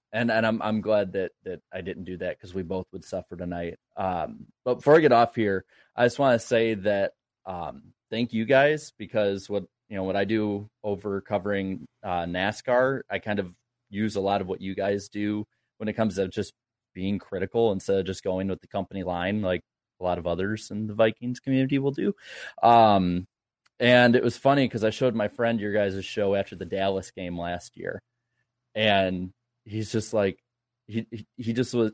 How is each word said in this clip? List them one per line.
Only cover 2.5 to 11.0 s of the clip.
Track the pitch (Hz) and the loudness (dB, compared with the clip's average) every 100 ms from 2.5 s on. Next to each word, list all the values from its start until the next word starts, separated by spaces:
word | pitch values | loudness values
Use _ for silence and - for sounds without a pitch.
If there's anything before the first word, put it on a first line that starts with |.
we | 95 | -8
both | 85 92 - | -6 -6 -8
would | 95 | -12
suffer | - 92 - 87 | -10 -10 -8 -8
tonight. | 87 87 85 - _ - | -6 -6 -6 -10 _ -6
Um, | 95 87 73 55 - _ | -4 -2 -6 -10 -20 _
but | 123 120 | -4 0
before | 143 160 | 6 6
I | |
get | 147 | 8
off | 117 117 | 6 4
here, | 120 104 95 - _ _ | 2 0 -2 -6 _ _
I | - 123 | 0 2
just | - | 4
wanna | 135 117 | 2 2
say | - 117 113 | 2 2 2
that, | 104 101 101 98 - _ _ 95 | 0 0 0 0 -4 _ _ -12
um, | 90 76 65 - _ - | -10 -10 -12 -20 _ -6
thank | 110 120 | -4 -2
you | 113 | -2
guys, | 113 135 147 151 - - | 4 6 4 2 -6 -14
because | 101 110 101 98 - | -4 0 0 0 -4
what, | 101 90 _ - | -6 -6 _ -10
you | 101 | -6
know, | |
what | 95 98 | -2 0
I | |
do | 98 110 104 101 107 _ | 0 0 0 -2 -8 _
over | 107 95 | -6 -6